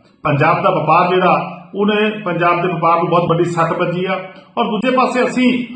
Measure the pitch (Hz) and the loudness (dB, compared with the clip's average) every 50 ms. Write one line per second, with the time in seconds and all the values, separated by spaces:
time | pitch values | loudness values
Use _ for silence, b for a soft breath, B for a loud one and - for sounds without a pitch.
0 | b b b b - 151 143 139 160 165 151 - 185 190 180 175 156 156 156 170 | b b b b -4 -2 0 2 2 2 2 2 2 0 0 0 2 2 2 2
1 | 180 180 185 185 185 170 156 143 - - - - - - - 196 202 202 208 208 | 2 2 2 2 2 2 2 0 -2 -6 -10 -14 -16 -10 -4 -2 0 0 2 2
2 | 214 214 - - - 185 170 165 175 175 175 170 185 185 175 160 160 165 165 165 | 0 0 -2 -4 -4 -4 -2 0 0 0 0 0 0 -2 -2 0 0 2 2 2
3 | 170 - 175 180 170 156 165 170 175 - - 165 165 165 175 - 175 160 170 180 | 2 2 2 2 2 2 2 0 0 0 0 0 -2 -2 -2 -2 -2 -2 -2 -2
4 | 185 190 190 - - B B B B B - - 233 196 214 202 247 262 254 254 | -4 -4 -4 -6 -8 B B B B B -6 -4 -4 -2 -2 -2 -2 0 2 2
5 | 247 247 254 254 226 202 - 247 254 247 - - - - - | 2 0 0 0 -2 0 0 2 2 2 2 0 -4 -6 -2